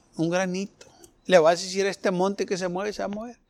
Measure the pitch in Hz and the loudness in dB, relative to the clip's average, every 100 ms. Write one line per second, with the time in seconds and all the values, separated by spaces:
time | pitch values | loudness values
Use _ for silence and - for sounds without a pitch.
0 | _ - 165 180 190 185 202 - - - | _ -4 -2 0 -2 -4 -8 -12 -20 -20
1 | - _ - 180 156 175 190 190 196 180 | -20 _ 4 6 6 4 -2 -2 -2 -2
2 | 202 180 196 196 190 180 185 180 208 202 | -2 0 0 -2 -4 -4 -4 -4 -6 -6
3 | 196 208 240 - | -8 -8 -12 -18